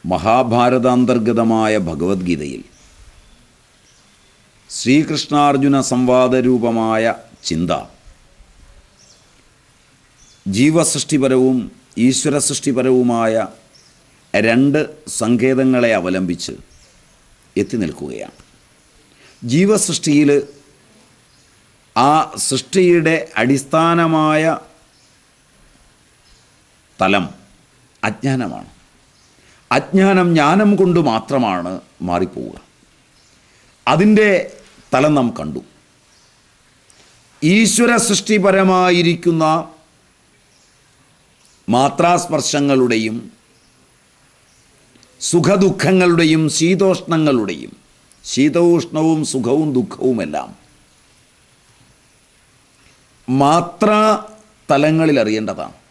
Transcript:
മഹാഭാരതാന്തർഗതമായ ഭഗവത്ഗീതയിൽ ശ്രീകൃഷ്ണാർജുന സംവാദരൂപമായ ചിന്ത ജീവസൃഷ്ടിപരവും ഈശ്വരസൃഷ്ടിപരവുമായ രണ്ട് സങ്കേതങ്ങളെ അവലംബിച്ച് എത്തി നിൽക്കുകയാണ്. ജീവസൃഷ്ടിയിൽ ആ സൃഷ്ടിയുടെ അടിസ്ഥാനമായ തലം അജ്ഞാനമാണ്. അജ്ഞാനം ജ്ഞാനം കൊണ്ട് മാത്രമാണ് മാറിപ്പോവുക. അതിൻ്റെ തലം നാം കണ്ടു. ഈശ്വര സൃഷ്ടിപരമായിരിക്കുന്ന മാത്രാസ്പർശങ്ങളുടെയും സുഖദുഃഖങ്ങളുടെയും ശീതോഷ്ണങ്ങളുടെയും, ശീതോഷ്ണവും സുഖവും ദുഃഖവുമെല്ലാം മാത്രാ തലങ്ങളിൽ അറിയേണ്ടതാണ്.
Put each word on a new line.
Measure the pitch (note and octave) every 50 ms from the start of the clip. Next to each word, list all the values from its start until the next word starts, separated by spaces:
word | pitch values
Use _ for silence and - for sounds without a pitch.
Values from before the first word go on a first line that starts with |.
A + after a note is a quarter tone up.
| - E2+
മഹാഭാരതാന്തർഗതമായ | F#2 E2+ E2 A2 A#2 B2+ B2+ A#2 A#2+ A#2+ A#2+ B2 B2+ C3 A#2 B2+ B2 B2+ B2+ A#2 B2+ A#2+ G#2+ A#2 A2+ A#2 A#2 A2+ A2+ A2+ A2 G#2+ G#2+ G#2+ F#2 E2
ഭഗവത്ഗീതയിൽ | D#2 C#2+ E2 F#2 G2+ F#2 F2+ F2 E2+ C#2+ D2 C#2+ B1 G#1 - - _ _ - - - - - - - - _ - - _ _ _ _ _ _ _ _ _ _ _ _ _ _ _ _ _ _ _ _ _ _ _ _ _ _ - - -
ശ്രീകൃഷ്ണാർജുന | - A2+ C3+ D3+ D3+ C3+ D3+ C#3 - - D3 D3 D3 C#3+ C#3 C3+ C#3 C#3 C#3 C3+ B2 -
സംവാദരൂപമായ | C3 B2 B2+ B2 B2+ B2+ B2+ B2 B2+ C3 A#2+ B2+ B2+ A#2 A2+ A#2 A#2 A2+ A2+ A2+ A2 A2 A2+ A2+ - - - - - _ - -
ചിന്ത | E2 D#2+ F2 E2 D#2+ C2+ - - - _ _ - - _ _ _ _ _ - _ _ - - - - - _ _ _ _ _ _ - _ _ _ _ _ _ _ _ _ _ _ _ _ _ _ _ _ _ _ _ _ _ _ _ _ _ G2 F#2+ A2
ജീവസൃഷ്ടിപരവും | C3+ D3+ D#3 E3+ D#3 - - D3 - - D#3 C#3 C3+ C3 C3 B2+ B2+ C3 C3 B2 G2+ - - - _ _ _ - A#2 C3
ഈശ്വരസൃഷ്ടിപരവുമായ | B2+ - - D#3 C#3 D3 C3+ - C#3+ - - D3 B2 B2+ B2+ C3 B2+ B2+ B2 A#2+ A#2+ A#2 A2+ A2+ A2 A2+ G#2 - - - _ _ _ _ _ _ _ _ _ _ _ _ _ _ -
രണ്ട് | G2+ G#2+ A#2 A2+ B2 C3+ C#3+ C#3 D3+ C3+ - - - - - - -
സങ്കേതങ്ങളെ | A2+ A2 B2 A2+ A#2+ C3 C3 B2+ C3+ C3 C3 B2 A#2+ A#2 A2 G2
അവലംബിച്ച് | E2+ F2+ F#2 F#2+ F#2+ F2 F2 E2 - - - - - _ - - - _ _ _ _ _ _ _ _ _ _ _ _ _ _ -
എത്തി | - - C3 A2+
നിൽക്കുകയാണ്. | G2 D#2 C#2 - D2+ C#2 A#1+ G#1+ G1+ - - _ _ _ _ _ _ _ _ _ _ _ _ _ _ _ _ _ - - - _ - A#2+
ജീവസൃഷ്ടിയിൽ | B2 D#3+ F#3+ G3+ G#3+ G3+ - - D#3+ - - D#3 D3 D3 D3+ C#3+ C#3+ C#3+ C#3 - - - _ _ _ _ _ _ _ _ _ _ _ _ _ _ _ _ _ _ _ _ _ _ _ _ _ _ _
ആ | A2 B2+ C#3+ D3+ D#3 - - - G#2+ - -
സൃഷ്ടിയുടെ | C3+ B2+ - - - F#3+ F#3 F3 E3+ E3+ D#3+ D#3+ E3 D#3 C#3+ - - G#2
അടിസ്ഥാനമായ | A2+ B2 C#3 C3 C3+ - - D#3+ E3 E3 E3+ E3+ E3+ D#3+ D#3+ D#3 D#3 D#3 D#3 D3+ D#3+ E3 D3 - - - _ _ _ _ _ _ _ _ _ _ _ _ _ _ _ _ _ _ _ _ _ _ _ _ _ _ _ _ _ _ _ _ _ _ _ _ _ _ _ _ _ _ _ _ _ -
തലം | F#2+ F#2+ G2+ G2 F2 - - - - _ - _ _ _ _ _ _ _ _ _ - A2
അജ്ഞാനമാണ്. | G#2 - - C#3 C3 B2+ A#2 F2+ B1+ G1+ G1+ - - _ _ _ _ _ _ _ _ _ _ _ _ _ _ _ _ _ _ _ B2
അജ്ഞാനം | C#3 - - - F#3+ F#3+ G3 G3 F#3 F3 F3 E3+
ജ്ഞാനം | D#3+ C#3+ D3+ F3 G3+ G#3+ G3+ G#3 F3+
കൊണ്ട് | F#3+ F#3 E3+ F3 D#3 C3
മാത്രമാണ് | A2+ C3+ - - C#3 C3+ A#2+ G#2 F#2 F2+ E2+ F2+ F#2 F2 - _ _ _ F2 F2+
മാറിപ്പോവുക. | F2 F2 F#2 - - - B1 A1 - - _ _ _ _ _ _ _ _ _ _ _ _ _ _ _ _ _ _ _ _ _ _ _ _ _ B2 C#3+
അതിൻ്റെ | D#3+ G3+ G#3+ G#3+ G#3+ G#3+ G#3 F#3+ F3 - - - - - - _ - _ _
തലം | - B2+ C#3+ D3+ D3+
നാം | C#3 B2 A#2 - -
കണ്ടു. | D2+ D#2 - - - - _ _ _ _ _ _ _ _ _ _ _ _ _ _ _ _ _ _ _ _ _ _ _ _ _ _ _ _ _ _ _ _ _ _ - D#3 F#3+
ഈശ്വര | G#3+ A3+ G3 - - A#3+ A#3 A#3 - -
സൃഷ്ടിപരമായിരിക്കുന്ന | - G3+ - - - A3 G#3 F#3 G3+ F#3 G3 F#3+ F#3+ F#3 F#3 F3+ F3+ F3+ F3 E3+ E3+ E3+ E3+ - E3+ E3+ D#3+ D#3 D#3 D#3+ E3 - - - _ _ _ _ _ _ _ _ _ _ _ _ _ _ _ _ _ _ _ _ _ _ _ _ _ _ _ _ _ _ _ _ _ _ _ _ _ _ - -
മാത്രാസ്പർശങ്ങളുടെയും | B2 C3+ C#3+ C#3 - E3+ E3+ F3 E3+ - - D#3 D3 C3 - - D3 C#3+ C#3 C#3 C3 B2+ A#2+ A#2 A2+ A2+ A2 A2 A#2+ A2+ - - _ _ _ _ _ _ _ _ _ _ _ _ _ _ _ _ _ _ _ _ _ _ _ _ _ _ _ _ _ _ _ _ _ - _ _ _ - -
സുഖദുഃഖങ്ങളുടെയും | - F3 C3 D#3+ G3+ G3 G3+ F#3 - - - E3+ F#3+ F#3 F3+ F3 E3+ E3+ E3+ D#3 D#3 D#3+ D#3+ D3 - -
ശീതോഷ്ണങ്ങളുടെയും, | D#3+ E3+ F#3+ E3 G3 F#3+ F3+ F#3 - - E3 D#3+ D#3 D3+ C3+ A#2 G#2+ F#2+ E2+ C#2 A1+ - - _ _ _ _ _ _ _ _ _ - -
ശീതോഷ്ണവും | - B2+ C#3 D3+ C#3 E3+ F3 F3 E3+ E3 - - D#3 D#3 D#3+ D#3+ E3 D#3 D3 -
സുഖവും | C3+ C3+ G#2+ A#2 C3+ D#3 D#3 D3+ C3
ദുഃഖവുമെല്ലാം | B2+ G#2+ - - - - C3 B2 A2 F2 D2+ D2 D2 B1 G1+ - _ _ _ _ _ _ _ _ _ _ _ _ _ _ _ _ _ _ _ _ _ _ _ _ _ _ _ _ _ _ _ _ _ _ _ _ _ _ _ _ _ _ _ _ _ _ _ _ _ _ _ _ _ _ - B2+ C3+
മാത്രാ | C#3 C#3+ D#3+ F3 E3+ - - - G#3+ G#3 G#3+ G#3+ G#3+ G#3+ G#3 - - - - - _ _ _ _ _ -
തലങ്ങളിൽ | D3 C#3 D3 D#3 D#3 D#3+ D#3+ D3+ C#3+ C3
അറിയേണ്ടതാണ്. | A2 G#2+ G#2+ A2 A2 G#2+ F#2+ E2 D2+ - - - _ _